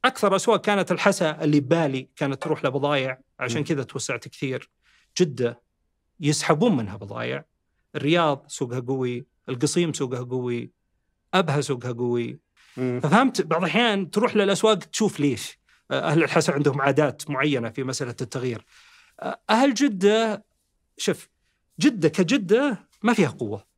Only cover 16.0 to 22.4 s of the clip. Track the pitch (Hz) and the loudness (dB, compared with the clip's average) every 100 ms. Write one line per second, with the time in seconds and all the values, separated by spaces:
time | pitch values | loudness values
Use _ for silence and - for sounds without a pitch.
16 | 156 151 151 175 156 143 143 139 139 139 | 0 2 2 2 2 2 2 2 2 4
17 | 147 - - 135 139 131 113 110 131 131 | 2 0 -6 -2 0 0 -4 -6 -6 -6
18 | 127 117 123 131 127 110 - - - _ | -8 -8 -8 -6 -6 -6 -12 -20 -20 _
19 | _ - - - - 220 277 226 277 196 | _ -12 -10 -10 0 4 4 2 0 2
20 | 202 214 226 208 _ _ _ _ _ _ | 2 4 0 -4 _ _ _ _ _ _
21 | - 180 - _ _ _ _ - 233 233 | -4 -4 -8 _ _ _ _ 0 0 4
22 | 156 156 175 269 | 0 2 2 2